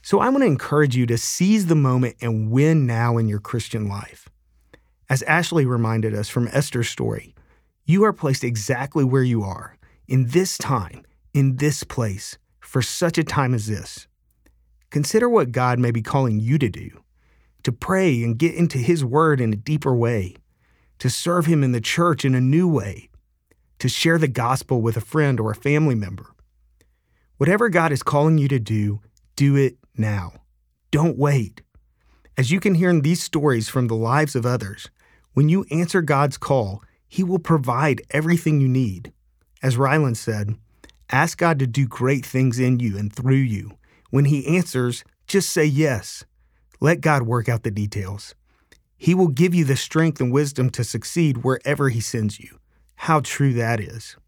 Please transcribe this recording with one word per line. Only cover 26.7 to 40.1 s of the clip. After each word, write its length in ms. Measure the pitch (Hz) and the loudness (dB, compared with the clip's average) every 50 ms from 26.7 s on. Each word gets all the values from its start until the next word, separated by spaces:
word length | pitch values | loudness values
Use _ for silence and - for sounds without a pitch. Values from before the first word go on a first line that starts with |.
| _ _ _ _ _ _ _ _ _ _ _ _ _ _ | _ _ _ _ _ _ _ _ _ _ _ _ _ _
Whatever 320 | 139 147 185 214 240 233 | 0 2 2 2 2 2
God 240 | 165 180 165 160 147 | 2 2 2 2 0
is 100 | 127 - | -2 -2
calling 360 | - - 143 147 156 160 156 | 0 2 2 4 4 4 4
you 80 | 139 135 | 2 2
to 100 | 139 131 | 0 -2
do, 400 | 110 101 110 107 104 104 101 104 _ _ _ _ _ _ _ | -2 -2 -2 0 0 -2 -2 -4 _ _ _ _ _ _ _
do 200 | - 143 143 139 | 0 2 4 4
it 220 | 139 139 131 131 _ _ _ _ | 4 2 2 0 _ _ _ _
now. 460 | - 110 107 104 101 90 85 - - _ _ _ _ _ _ _ _ _ _ | -4 -2 -2 -2 -4 -6 -8 -14 -20 _ _ _ _ _ _ _ _ _ _
Don't 280 | - 147 156 170 139 131 | 0 2 2 2 2 0
wait. 420 | 139 147 143 135 113 98 - - - _ _ - _ _ _ _ _ _ _ _ _ _ _ | 0 2 2 0 0 -2 -8 -18 -20 _ _ -20 _ _ _ _ _ _ _ _ _ _ _
As 160 | - 131 117 | -2 -2 0
you 80 | 160 190 | 0 0
can 160 | - 214 190 | 2 2 2
hear 140 | 160 185 180 | 4 4 4
in 120 | 175 160 | 4 4
these 220 | 135 151 175 170 - | 4 2 0 0 -2
stories 460 | - - 165 143 147 131 113 110 - | -4 -4 0 2 2 2 2 -2 -2
from 180 | - 135 123 117 | -2 -2 0 0
the 80 | 117 | 0
lives 400 | 110 113 113 127 147 156 143 - | -2 0 0 2 2 0 0 -2
of 100 | 131 113 | -2 -2
others, 440 | 123 123 123 117 98 101 - - - _ _ _ _ _ _ _ _ _ | 0 -2 -2 -4 -8 -14 -16 -18 -20 _ _ _ _ _ _ _ _ _
when 140 | 135 143 151 | 2 4 4
you 180 | 165 190 190 - | 2 0 0 -2
answer 320 | 147 165 175 165 - 190 | -2 -2 -2 0 0 -2
God's 380 | 165 143 151 135 143 143 - - | 0 2 2 2 2 0 -2 -6
call, 440 | - - 143 131 110 98 95 104 - _ _ _ _ _ | -4 0 0 0 0 -2 -6 -10 -14 _ _ _ _ _
He 160 | - - 190 | -4 -4 -2
will 160 | 175 185 185 | 0 -2 -4
provide 640 | 165 - 165 156 131 127 - 123 151 156 131 - - _ | 0 0 0 0 0 -2 -2 0 2 0 0 -2 -4 _
everything 500 | - 143 156 165 175 170 - 160 156 147 | -4 -2 0 2 0 0 2 2 2 2
you 80 | 135 131 | 2 2
need. 460 | 127 131 131 110 95 87 - - - _ _ _ _ _ _ _ _ _ | 2 0 0 -2 -4 -8 -12 -18 -20 _ _ _ _ _ _ _ _ _
As 160 | - 135 123 117 | -2 -2 0 2
Rylan 400 | 139 131 143 156 151 131 | 2 2 2 2 2 0